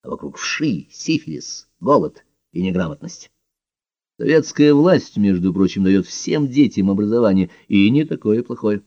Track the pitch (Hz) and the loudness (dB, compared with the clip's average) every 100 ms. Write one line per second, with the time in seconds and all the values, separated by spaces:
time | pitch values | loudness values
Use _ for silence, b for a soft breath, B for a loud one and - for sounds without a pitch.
0 | - - 71 - - - 156 87 - - | -14 -14 -14 -12 -10 -4 -4 -4 -8 -16
1 | - 160 - 76 - - _ _ 101 143 | -4 -4 -4 -14 -12 -16 _ _ 0 0
2 | 117 _ _ _ _ - 92 123 85 73 | 0 _ _ _ _ -6 -4 -2 -4 -8
3 | 175 - - _ _ _ _ _ _ _ | -16 -20 -20 _ _ _ _ _ _ _
4 | _ _ 110 156 - - 147 143 170 160 | _ _ 0 0 0 2 4 4 4 2
5 | - - 101 92 92 90 95 98 95 98 | 0 -2 0 2 0 0 0 2 2 2
6 | 92 - - 160 143 127 127 - 98 98 | 0 -8 -4 -2 -2 2 2 2 0 0
7 | 104 117 113 95 90 B B 104 101 139 | 0 2 2 2 0 B B 2 4 2
8 | 156 - 107 110 123 123 110 104 | 0 -4 0 -2 -2 -6 -4 -4